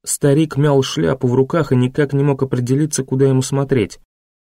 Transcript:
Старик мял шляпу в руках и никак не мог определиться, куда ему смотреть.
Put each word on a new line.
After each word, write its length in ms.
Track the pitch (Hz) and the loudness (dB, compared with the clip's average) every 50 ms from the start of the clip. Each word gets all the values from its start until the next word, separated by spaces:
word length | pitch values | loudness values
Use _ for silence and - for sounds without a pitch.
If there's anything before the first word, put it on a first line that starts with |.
| - | -12
Старик 520 | - - - - 143 143 151 160 151 - | -10 -6 -2 0 2 2 2 2 0 0
мял 260 | 135 147 151 143 139 131 | 0 2 2 4 2 2
шляпу 460 | - - 147 160 165 139 - - 123 | 0 -2 -2 -2 -2 0 0 0 0
в 60 | 120 | 2
руках 380 | 127 135 131 - 170 151 - 131 | 0 0 0 0 -2 -2 0 0
и 40 | |
никак 360 | 123 123 127 131 - 151 139 143 | 0 0 0 0 -2 -2 -2 0
не 100 | 139 139 | 0 0
мог 200 | 147 139 135 139 | 0 0 -2 -2
определиться, 640 | 131 - 123 123 120 131 139 156 156 - - 135 | -4 -2 -2 -2 0 0 0 -2 -2 -4 -6 -6
куда 240 | - 135 131 139 135 | -4 0 2 2 2
ему 140 | 131 131 131 | 2 0 0
смотреть. 580 | - 139 135 139 135 139 123 101 87 - - _ _ _ _ _ _ _ _ _ | -2 -4 -4 -2 0 0 0 -2 -2 -6 -14 _ _ _ _ _ _ _ _ _